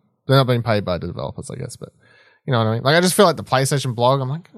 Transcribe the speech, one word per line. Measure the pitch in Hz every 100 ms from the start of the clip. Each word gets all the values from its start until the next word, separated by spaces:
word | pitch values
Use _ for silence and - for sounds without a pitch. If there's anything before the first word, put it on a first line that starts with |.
| _ _ -
They're | 135
not | 127
being | 120
paid | 113 104
by | 92 85
the | 85
developers, | 69 67 - -
I | -
guess, | - -
but | - _ _ _ _ _ -
you |
know | 120
what | 110
I |
mean? | 113
Like, | 127 165
I |
just | 180
feel | - 185
like | 139
the |
PlayStation | - 131 135 143 127
blog, | 113 123 139
I'm | 131
like, | 160 -